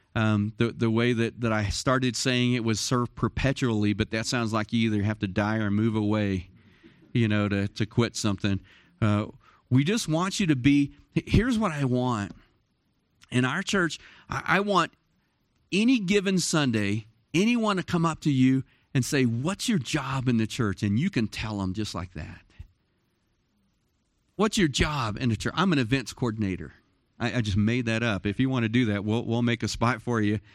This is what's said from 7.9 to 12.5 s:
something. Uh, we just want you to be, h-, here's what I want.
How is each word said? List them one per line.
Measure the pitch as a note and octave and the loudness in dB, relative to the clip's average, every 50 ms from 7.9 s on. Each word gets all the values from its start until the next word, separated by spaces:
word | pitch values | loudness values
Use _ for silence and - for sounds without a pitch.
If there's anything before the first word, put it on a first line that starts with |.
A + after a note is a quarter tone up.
| - - A#2 G#2+ - | 0 0 0 0 -2
something. | - - G#2+ G2 F2+ - G2+ G2 F#2+ - - - - _ _ _ _ | -2 -2 -2 -2 -2 -2 -2 -2 -2 -4 -10 -20 -20 _ _ _ _
Uh, | A#2 G#2+ G#2 G#2 G#2+ - - - _ - _ _ _ _ | 0 2 2 0 -2 -4 -10 -18 _ -20 _ _ _ _
we | A#2+ C3 C#3+ | 2 2 4
just | E3 A3 A#3+ - - | 2 0 -2 -2 -2
want | D#3 D#3+ F3+ G3 - - | -2 -2 -2 -2 -2 0
you | G3+ | 0
to | E3 D3 | 2 0
be, | B2+ A#2+ C#3+ C#3+ C#3+ C#3+ C#3+ - - _ _ _ | 2 4 4 4 4 2 0 -4 -12 _ _ _
h-, | E3 - | -6 -2
here's | - - F#3 A3 C4 A#3+ G#3+ | 2 2 2 4 2 2 0
what | A3 F#3 | 0 -2
I | D3+ C#3+ C#3 | -2 -2 0
want. | B2+ B2 B2+ B2 B2+ A#2+ G#2 G2+ F#2 - - - _ | 0 2 0 0 0 -2 -2 -4 -6 -10 -16 -20 _